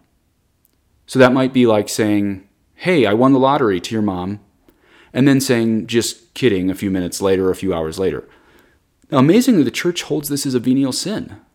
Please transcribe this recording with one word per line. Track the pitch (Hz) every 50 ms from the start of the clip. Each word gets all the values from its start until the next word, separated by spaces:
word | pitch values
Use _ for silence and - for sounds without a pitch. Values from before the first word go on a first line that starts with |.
| _ _ _ _ _ _ _ _ _ _ _ _ _ _ _ _ _ _ _ _ _
So | - - 131
that | 127 123
might | 123 135 131 127 135
be | 131 123
like | 117 107 107 104 -
saying, | - - 113 107 104 104 101 101 98 95 - _ _ _ _ _ _
"Hey, | - - 170 185 156 117
I | 98 104
won | 113 127 131
the | 139 127
lottery," | 131 135 143 147 135 107 95 87
to | 85 - 113
your | 110
mom, | 107 98 92 90 90 95 104 104 - _ _ _ _ _ _ _ _ _ _ _ _ _ -
and | 127 131 143
then | 135 135
saying, | 131 - 127 117 113 113 113 110 98 -
"Just | 113 120 - - - - _ _ _
kidding," | - 135 123 101 92 90 95
a | 90
few | - 104 101
minutes | 92 92 90 82 - -
later | 98 95 95 92 95 92
or |
a | 87
few | - - 95 87
hours | 82 80 80 80 90
later. | 95 90 73 62 - - _ _ _ _ _ _ _ _ _ _ _ _ _ _ _ _
Now, | - 135
amazingly, | 127 151 185 233 247 - 240 175 135
the | 113
church | - - - 175 175 - -
holds | - 147 156 147 -
this | 143 139 -
as | 143 127
a | 123
venial | 113 127 127 135 139 131
sin. | 123 - - 170 220 175 - - 98 - _ _ _